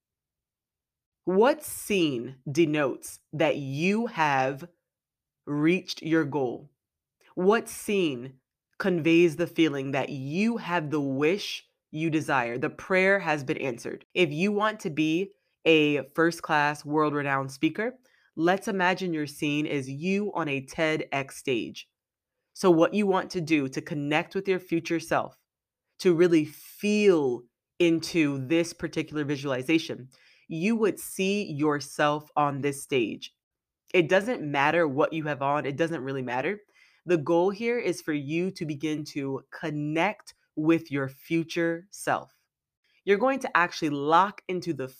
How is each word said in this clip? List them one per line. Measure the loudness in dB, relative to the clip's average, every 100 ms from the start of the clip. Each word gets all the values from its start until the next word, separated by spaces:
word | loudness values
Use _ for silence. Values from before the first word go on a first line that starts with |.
| _ _ _ _ _ _ _ _ _ _ _ _
What | 0 4 4 2
scene | -6 -14 -2 0 2 0 -8 -12 -4
denotes | 2 2 2 0 -2 -12 -18 _
that | 0 0 0
you | -4 -2 0 0 -2
have | 0 2 2 0 -4 -14 _ _ _ _ _ _ _
reached | -6 0 2 0 -2 -10
your | 0 0
goal? | 0 -2 -4 -4 -14 _ _ _ _ _ _
What | 0 4 4 0
scene | -12 -2 0 0 -2 -10 -18 _ _ _ _
conveys | -2 2 4 6 6 2
the | -4
feeling | 2 2 2 -2
that | -2 -4
you | -6 -6 0 0 -2
have | -2 -4 -2
the | -2
wish | -2 2 2 0 -4 -12 _ _ _
you | -4 -2
desire? | -2 0 0 0 -4
The | -6
prayer | -6 0 2 4 2
has | 2 -2
been | -2 -4
answered. | -4 -6 -10 -12 _
If | 0 0
you | 2 0
want | 2 0 -2
to | -6
be | -2 0 0 -2 _ _ _ 4
a | 6 6 2 -2
first-class, | 0 0 0 0 2 2 -2
world-renowned | -2 0 2 0 -2 -2 -4
speaker, | -2 -2 0 -6 -6 _ _ _ 0
let's | 2 2 -2
imagine | 0 0 0 -2
your | -4 -6
scene | -4 -2 0 -2
is | -4 -4
you | -6 -2 0 -2
on | -4 -2
a | -4
ted | -6 -2 0 0 -2
X | -4 -6 -8
stage. | -2 -2 -4 -12 -20 _ _ _ _ _ _
So | 0 4
what | 6 4
you | 2 2
want | 2 0
to | -6
do | 0 0 0
to | -6
connect | -8 -6 -2 -2 -2 -6
with | -2
your | -4
future | -2 -4 -2 -6
self, | -2 -2 -2 _ _ _ _ _ _ _
to | 2
really | 6 6 6
feel | 2 -8 -20 -6 0 4 6 6 2 -2 -8 _ _ _
into | 2 2 0 0 2 0 0
this | 0 0
particular | -6 -6 -6 -4 -4
visualization, | -4 -4 -2 -4 2 0 0 -10 -10 _ _ _ _
you | -2 0 2
would | 0 -2
see | -10 -4 -2 -2 -4
yourself | -2 0 0 -6 0 0 0 -4 -2
on | 0 0
this | -4 -4
stage. | -2 0 0 -4 -14 _ _ _ _ _ _
It | 0 4
doesn't | 2 2 -4
matter | -2 2 2 4 2
what | 2 0
you | 0
have | -6 -2
on. | 0 0 -2
It | -2
doesn't | -2 -2
really | -6 -6
matter. | -4 -2 -2 -6 _ _ _ _
The | 0 0
goal | 2 2 2
here | 0 -2 -2
is | -2 -4
for | -4
you | -4 -2 -2 -2
to | -4
begin | -8 -4 -4 -4 -6
to | -6 -6 -6 -10
connect | -10 -6 -4 -2 0 0 -2 -18 _ _
with | -2 2 2 0
your | -4 -4
future | -8 -4 -2 -2 -2 -2 -4 -10
self. | -8 -4 -4 -4 _ _ _ _ _ _ _
You're | 0 2
going | 2 0
to | 0 0
actually | 0 0 -2
lock | 0 4 4 4 -2 -6
into | -6 -4
the | -6 -6